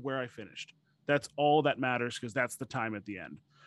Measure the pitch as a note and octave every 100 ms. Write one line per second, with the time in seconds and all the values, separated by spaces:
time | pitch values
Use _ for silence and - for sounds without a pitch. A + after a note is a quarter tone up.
0 | C3 C3+ B2 - G2 - - - _ _
1 | - C#3+ - - D3 D3+ C#3+ B2+ B2+ B2
2 | A#2+ - B2 C3 B2 - B2 C3 A2+ G#2+
3 | G2+ F#2+ D2 D2 _ _